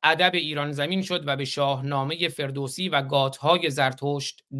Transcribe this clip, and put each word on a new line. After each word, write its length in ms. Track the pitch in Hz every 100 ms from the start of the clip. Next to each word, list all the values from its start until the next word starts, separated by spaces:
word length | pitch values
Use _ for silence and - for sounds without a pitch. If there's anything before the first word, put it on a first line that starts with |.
ادب 320 | 156 160 180
ایران 380 | 175 151 147 143
زمین 300 | 143 147 190
شد 260 | 190 180 143
و 80 | 139
به 80 |
شاهنامهٔ 840 | 135 - 139 135 139 139 139 165 170
فردوسی 600 | - 139 135 135 135 180
و 140 | 147
گاتهای 680 | 135 139 135 - 147 175 165
زرتشت 760 | 139 131 131 139 143 135 - -